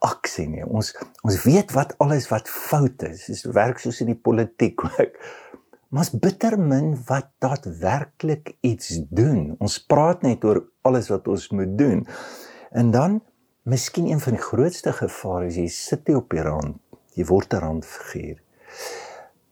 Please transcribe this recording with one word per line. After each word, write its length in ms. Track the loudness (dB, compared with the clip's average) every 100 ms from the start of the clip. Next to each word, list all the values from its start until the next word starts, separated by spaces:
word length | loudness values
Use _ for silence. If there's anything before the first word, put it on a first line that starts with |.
aksie 460 | -2 -2 -8 -6 -6
nie. 140 | -6 -4
Ons, 280 | -2 -4 -6 -16 _
ons 140 | -2 2
weet 300 | 4 4 4 0
wat 160 | -2 0
alles 240 | 2 2 0
wat 160 | -4 -4
fout 540 | -10 0 2 2 0 -8
is. 220 | -10 -12
Dit 140 | -10 0
werk 240 | 2 2 0
soos 160 | -6 -4
in 80 | -2
die 80 | 0
politiek 640 | 2 2 0 0 0 0 -6
ook. 320 | 0 0 0 -18 -18 -20 -20 _ _ _
Maar 140 | -4 -2
is 80 | 0
bitter 340 | 0 2 0 2
min 380 | 2 2 2 -2 -2
wat 240 | -4 -4 _
daadwerklik 1120 | -2 -2 -6 -4 -2 0 -4 _ -4 -4 -6 -4 -2
iets 300 | -2 -4 -6 -4
doen. 400 | 2 4 4 0 -4
Ons 160 | -4 -4
praat 480 | 2 4 6 4 2
net 180 | 2 4
oor 160 | 2 0 _ 2
alles 240 | 2 2
wat 160 | -2 0
ons 160 | -4 -2
moet 240 | -2 -2 2
doen. 240 | 4 2 -2 -10 -16 -18 -20 -20 -8
En 160 | 2 4 4
dan, 240 | 4 0 -4 _ _ _ -2
miskien 420 | -2 -2 -2 0
een 160 | 0 0
van 140 | -2
die 40 | -2
grootste 480 | 2 2 0 -4 -2
gevare 560 | -6 -6 -6 -4 -4
is, 100 | -2
jy 80 | -4
sit 400 | -4 -4 -4 0
nie 80 | 0
op 160 | 0
die 100 | -2 -2
rand, 320 | -2 -4 -10 _ -20 _
jy 160 | -6 2
word 240 | 2 2
'n 80 | -2
randfiguur. 800 | -2 -4 -8 -16 -12 -10 -10 -12 _ _ -20 -16 -14 -14 -16 -18 -20 _ _